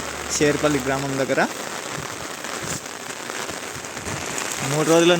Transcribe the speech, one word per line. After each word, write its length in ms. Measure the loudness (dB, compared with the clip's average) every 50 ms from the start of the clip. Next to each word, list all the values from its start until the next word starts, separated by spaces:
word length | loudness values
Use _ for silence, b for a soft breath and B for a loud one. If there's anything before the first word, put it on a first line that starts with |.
| -8 -8 -8 -8 -6 -4 0
షేర్పల్లి 460 | 2 4 4 4 4 4 4 2 2 2
గ్రామం 300 | 0 0 0 0 -2 0 0 0
దగ్గర 180 | 2 2 2 2 0 -2 -6 -8 -8 -8 -8 -8 -8 -8 -8 -8 -8 -8 -8 -10 -10 -10 -10 -8 -8 -8 -6 -6 -6 -6 -6 -6 -10 -12 -10 -10 -10 -10 -10 -8 -8 -6 -6 -6 -6 -8 -8 -8 -10 -10 -10 -10 -10 -10 -8 -6 -6 -6 -6 -6 -4 -4 -4 -4 -4 -4 -2 0 2 2
మూడు 140 | 4 6 8 8
రోజుల 220 | 8 10 8 6